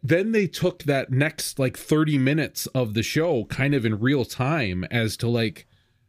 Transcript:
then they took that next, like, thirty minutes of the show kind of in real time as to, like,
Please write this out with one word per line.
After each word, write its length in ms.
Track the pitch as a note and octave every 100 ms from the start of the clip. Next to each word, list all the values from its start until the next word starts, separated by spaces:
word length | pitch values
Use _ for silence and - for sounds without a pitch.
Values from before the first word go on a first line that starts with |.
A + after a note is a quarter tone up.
then 300 | B2+ E3+ G#3+
they 160 | A3 G3
took 360 | - F3+ -
that 280 | C#3+ C#3 -
next, 480 | C3 D3+ - - -
like, 180 | C3 -
thirty 400 | - D#3 D#3 C#3+
minutes 480 | C3 D#3 C3+ - -
of 260 | C3 A#2
the 100 | G#2+
show 420 | A2 D3 E3+ C3+ G#2
kind 280 | - C#3 C#3+
of 100 | A2+
in 140 | G#2
real 260 | B2 C#3+ A2+
time 580 | - C3 D#3+ G#2+ F2+ F2+
as 320 | A#2+ A2+ -
to, 100 | A#2
like, 400 | A#2+ A2 - - _ _ _